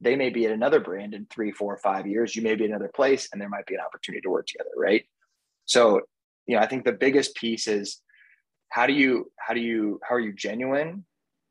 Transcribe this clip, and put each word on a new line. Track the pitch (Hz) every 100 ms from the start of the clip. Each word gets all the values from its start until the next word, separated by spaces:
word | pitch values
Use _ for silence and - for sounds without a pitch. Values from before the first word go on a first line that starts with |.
they | 120
may | 139 127
be | 120 110
at |
another | 110 131 151
brand | 98 95 104
in | 104 107
three, | - 107
four, | 98 101 98
five | 101 95 98
years. | 107 113 113
You |
may | 110
be | 110
at | 107
another | 104 98
place | - 135 131 -
and | 101
there | 101
might | 101 -
be |
an | 95
opportunity | 78 - - -
to | 95
work | 85 -
together, | - - 62
right? | 85 107 - _ _ _ _ _
So, | - 127 113 98 - _ _ _ -
you |
know, | 113
I | 110
think | 131
the | 120
biggest | 101 131 139 135
piece | - 117 113 -
is | 104 101 - _ _ _ _ _ _ -
how | 117 127
do |
you, | 143 135 120 - -
how | -
do | 117
you, | 117 113 107 101 -
how |
are | 123
you | 110
genuine? | 98 101 110 131 139 160 196 180 _ _ _ _